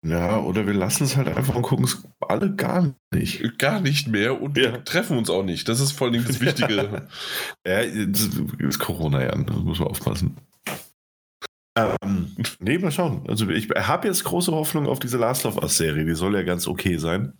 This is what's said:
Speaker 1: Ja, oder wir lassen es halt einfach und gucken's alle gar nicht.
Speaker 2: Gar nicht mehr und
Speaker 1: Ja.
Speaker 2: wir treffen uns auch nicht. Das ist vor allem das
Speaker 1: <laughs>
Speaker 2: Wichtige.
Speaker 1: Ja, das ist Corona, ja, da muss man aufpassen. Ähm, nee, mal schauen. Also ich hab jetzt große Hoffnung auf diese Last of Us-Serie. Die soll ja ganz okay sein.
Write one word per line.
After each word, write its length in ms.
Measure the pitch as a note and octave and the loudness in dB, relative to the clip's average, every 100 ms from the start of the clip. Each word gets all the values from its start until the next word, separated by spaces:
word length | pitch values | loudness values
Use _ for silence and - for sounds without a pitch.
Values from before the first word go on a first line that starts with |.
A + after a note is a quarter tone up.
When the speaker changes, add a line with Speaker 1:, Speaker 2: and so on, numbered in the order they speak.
| D#2+ | 0
Speaker 1:
Ja, 320 | E2+ F2 A2 | 0 2 0
oder 280 | D2 F#2 G2+ | 0 0 2
wir 80 | G2+ | 2
lassen 300 | F2+ - C#3 | 2 2 0
es 120 | C3 | 2
halt 100 | C3+ - | 0 0
einfach 200 | C3+ A#2+ | 0 0
und 80 | |
gucken's 400 | A#2+ B2+ B2+ - - _ | 2 2 2 -2 -10 _
alle 340 | - G#2+ G3 G3 | -2 0 0 0
gar 380 | - F3+ E3+ C3+ _ | 0 2 2 0 _
nicht. 460 | - - - A#3 - | -2 -2 -2 -6 0
Speaker 2:
Gar 240 | C3+ A3 | 0 2
nicht 260 | F3 C#3+ - | 2 0 0
mehr 320 | G#2+ A2 C3+ | 2 2 0
und 160 | C#3 C#3+ | 0 2
Speaker 1:
Ja. 80 | B2+ | 0
Speaker 2:
wir 100 | B2 - | 0 -2
treffen 320 | E3+ A3+ C#3 | -2 2 0
uns 140 | A2 | 2
auch 120 | F2+ | 0
nicht. 240 | F#2+ E2+ - | 0 -2 -2
Das 120 | A#2 | 0
ist 140 | C#3 | 0
vor 140 | - B2+ | 0 0
allem 160 | A#2+ | 2
das 160 | A#2+ B2+ | 0 0
Speaker 1:
<laughs> 0 | |
Speaker 2:
Wichtige. 680 | E3+ D3 - G#2 G2+ G#2 - - - - - - F2 | 0 2 2 2 0 -4 -10 -12 -8 -6 -6 -8 -2
Speaker 1:
Ja, 180 | F#2+ | 0
das 460 | A#2 G#2+ G2+ G2 G#2+ - D2 - | 0 0 0 2 0 0 -4 -2
ist 180 | C#2 C#2 | -2 -2
Corona, 440 | - D#2+ D#2 C#2 | -2 -2 0 2
ja, 120 | C2 - | 2 0
da 180 | - - | -2 0
muss 240 | - D#2+ | 0 0
man 80 | - | -2
aufpassen. 500 | - - - - - - _ - - - _ _ _ _ _ - _ _ - | -2 -2 0 -2 -4 -18 _ -10 -10 -12 _ _ _ _ _ -18 _ _ 0
Ähm, 580 | A2 G#2 G2+ G2 E2 - A#2 - | 2 0 0 0 -2 -4 -6 -4
nee, 180 | F#2 D#3+ | 0 2
mal 120 | F3+ | 2
schauen. 320 | D3 E3+ A#2+ - | 0 0 0 -2
Also 200 | G#2 G#2 | -2 0
ich 200 | F2 A2 | 0 0
hab 340 | - - E3 | 0 2 0
jetzt 200 | G#3+ F3+ | 0 -2
große 280 | - F3 F3+ | 0 0 0
Hoffnung 360 | D#3+ D3+ D#3 C#3+ | 0 0 0 0
auf 120 | C3 | 0
diese 180 | B2+ B2 | -2 0
Last 280 | A#2 C3 A#2+ | 2 2 -2
of 120 | G2+ | -2
Us-Serie. 440 | D2 - D#2+ D2+ D#2 | 0 2 2 2 0
Die 100 | D#2+ | 2
soll 180 | F#2 G2+ | 2 2
ja 60 | |
ganz 260 | F2 F2+ - | 0 -2 -2
okay 300 | F2+ F#2+ E2+ | -2 0 0
sein. 360 | E2 F2+ C3 - | 0 0 -2 -8